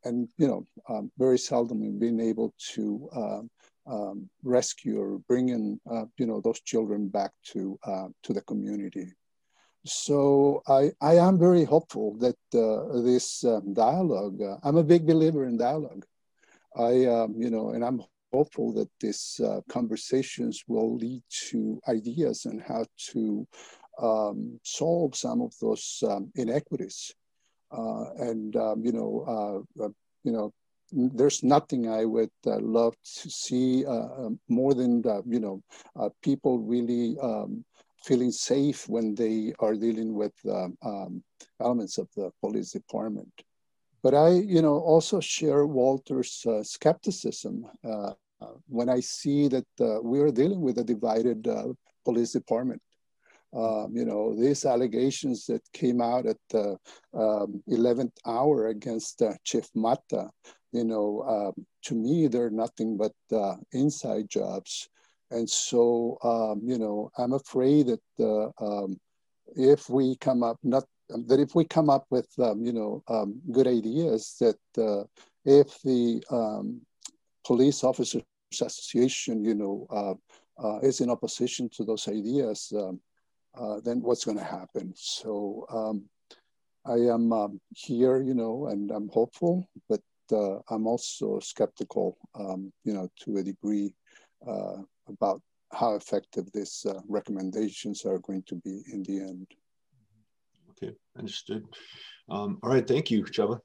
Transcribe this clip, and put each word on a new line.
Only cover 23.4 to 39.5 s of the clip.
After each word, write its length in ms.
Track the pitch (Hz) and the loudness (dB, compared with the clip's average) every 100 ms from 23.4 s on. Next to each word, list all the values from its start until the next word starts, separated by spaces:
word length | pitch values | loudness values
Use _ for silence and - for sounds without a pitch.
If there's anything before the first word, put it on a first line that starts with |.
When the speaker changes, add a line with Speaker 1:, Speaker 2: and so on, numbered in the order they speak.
| 117 - - - - - | -6 -16 -20 -20 -20 -4
Speaker 1:
um, 600 | 117 110 104 104 113 120 | 0 2 0 -4 -8 -10
solve 520 | - - 151 170 156 131 | -12 -4 0 2 0 -2
some 260 | - - | -4 -2
of 120 | 247 - | -4 -4
those, 440 | 113 110 - - 110 | -2 -2 -4 -4 -2
um, 240 | 101 98 - | -2 -6 -6
inequities. 800 | 113 127 - 147 95 - - - _ _ _ _ _ - | -2 -2 -2 -8 -8 -10 -14 -16 _ _ _ _ _ -8
Uh, 300 | 113 113 117 - | -6 -6 -8 -6
and, 360 | 120 113 107 113 | -6 -4 -4 -2
um, 300 | 113 107 113 | -2 -2 -2
you 60 | |
know, 720 | 113 110 110 - 113 104 101 - - | -2 -2 -4 -4 -4 -4 -6 -10 -8
uh, 40 | |
uh, 60 | 107 - _ _ | -8 -8 _ _
you 80 | - | -4
know, 220 | 113 107 - _ _ _ | -4 -4 -8 _ _ _
there's 520 | 160 127 123 143 - | 0 0 4 4 4
nothing 460 | 127 147 147 135 113 | 4 4 4 -4 -2
I 160 | 110 110 | 0 0
would, 260 | 113 110 _ - | 2 0 _ -4
uh, 140 | 107 | -2
love 360 | 110 113 117 - - - | 0 2 2 0 -14 -16
to 140 | - | -12
see, 540 | - - 127 127 127 139 | -10 -4 0 2 2 0
uh, 60 | |
uh, 380 | 117 117 131 120 113 _ | -4 -4 -8 -8 -8 _
more 260 | 120 131 | 2 4
than, 320 | 131 123 120 117 | 4 4 2 2
uh, 140 | 104 113 | -2 -2
you 140 | 117 | -2
know, 220 | 107 95 _ - - - | -2 -8 _ -20 -20 -6
uh, 100 | 104 - | -6 -4
people 380 | - 139 143 123 | -2 0 2 0
really, 580 | 110 120 120 120 117 120 | 0 -2 0 0 -2 -2
um, 460 | 127 110 101 107 - _ _ _ | -4 -4 -6 -10 -12 _ _ _
feeling 280 | - 127 123 | 0 2 2
safe 580 | 110 - 131 143 131 - | -2 0 2 2 0 -4
when 240 | 113 110 | -2 -2
they 400 | 104 113 110 110 | 0 0 0 -4